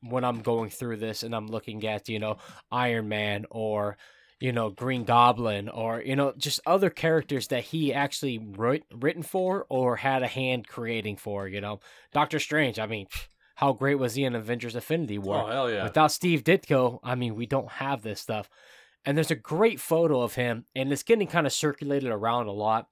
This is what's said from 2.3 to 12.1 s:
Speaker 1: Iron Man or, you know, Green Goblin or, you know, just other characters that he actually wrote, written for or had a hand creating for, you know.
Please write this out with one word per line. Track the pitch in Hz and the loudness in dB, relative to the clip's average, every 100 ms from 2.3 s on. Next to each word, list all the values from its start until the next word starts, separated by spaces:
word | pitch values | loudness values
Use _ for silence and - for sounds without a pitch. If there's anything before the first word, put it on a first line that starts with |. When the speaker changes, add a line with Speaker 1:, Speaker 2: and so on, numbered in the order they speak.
| 107 - - - | -6 -10 -20 -6
Speaker 1:
Iron | 120 123 113 107 | 0 0 0 -2
Man | 107 104 104 110 | -2 -2 -4 -6
or, | 113 110 104 104 101 - _ _ - | -4 -2 0 -2 -6 -14 _ _ -6
you | 127 | -2
know, | 117 110 | 0 -2
Green | 95 127 127 | -4 -4 -2
Goblin | 113 120 123 117 117 101 104 | 4 8 8 6 0 -2 -4
or, | - 113 117 | -4 -4 -4
you | - 135 | 0 2
know, | 139 135 | 2 0
just | 147 - | -4 -2
other | - 190 190 | 2 4 4
characters | - 165 160 - 135 - | 2 2 2 2 -4 -2
that | 123 | -2
he | - 160 147 | -2 0 2
actually | 139 143 - 139 117 | 2 0 -2 -4 -4
wrote, | 110 101 117 151 - | -6 -2 0 0 -4
written | 117 139 175 | -4 -2 -2
for | 151 190 185 190 - | -2 -2 0 -2 -2
or | 131 127 113 | 0 2 2
had | 135 135 | 0 0
a | 123 | 0
hand | 131 127 127 104 | -2 -2 -2 -4
creating | - 117 113 104 101 | -8 -4 -4 -4 -6
for, | - 101 98 | -6 -6 -6
you | 101 | -6
know. | 101 104 - - - | -8 -8 -14 -20 -4